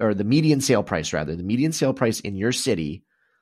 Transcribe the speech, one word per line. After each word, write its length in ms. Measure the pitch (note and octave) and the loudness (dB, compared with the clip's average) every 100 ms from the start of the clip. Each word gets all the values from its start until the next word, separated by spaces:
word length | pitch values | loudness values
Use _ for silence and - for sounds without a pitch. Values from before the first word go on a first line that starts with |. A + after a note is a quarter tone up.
or 120 | A2+ | 0
the 120 | G2+ | 0
median 360 | G#2 C#3+ D#3 C#3+ | 2 4 4 2
sale 220 | C3 A2 | 4 2
price, 300 | F#2 F2 D2+ | 2 -2 -2
rather, 240 | D#2 D2+ E2+ | -4 -4 -6
the 80 | |
median 260 | F#2 A#2 D#3 | -4 0 0
sale 240 | D#3+ C#3 | 0 -2
price 240 | C3 A#2 G#2+ | 0 0 -2
in 160 | - | -6
your 160 | G2 A2 | -4 -2
city?" 540 | B2+ C3+ F#2 D2+ F2 _ _ _ _ | -2 -2 -2 -4 -8 _ _ _ _